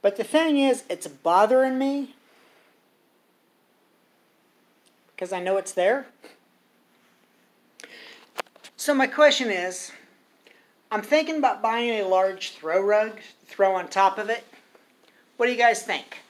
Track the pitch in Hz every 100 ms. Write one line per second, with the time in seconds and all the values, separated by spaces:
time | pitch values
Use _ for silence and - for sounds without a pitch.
0 | 202 196 220 302 320 285 269 247 - 175
1 | 160 139 165 180 214 254 262 262 269 285
2 | 262 _ _ _ _ _ _ _ _ _
3 | _ _ _ _ _ _ _ _ _ _
4 | _ _ _ _ _ _ _ _ _ _
5 | _ - 180 185 180 196 190 - 180 262
6 | 262 _ - _ _ _ _ _ _ _
7 | _ _ _ _ _ _ _ _ - -
8 | - - _ - - _ - - - 277
9 | 262 - 302 269 247 185 180 180 - -
10 | _ _ _ _ _ _ _ _ _ 214
11 | 208 302 311 320 262 - 226 226 240 220
12 | 190 185 190 190 - - 160 180 196 208
13 | 220 214 - _ _ - 196 185 175 190
14 | 196 202 214 233 - - _ _ _ _
15 | _ _ _ - 240 240 240 233 - 156
16 | - -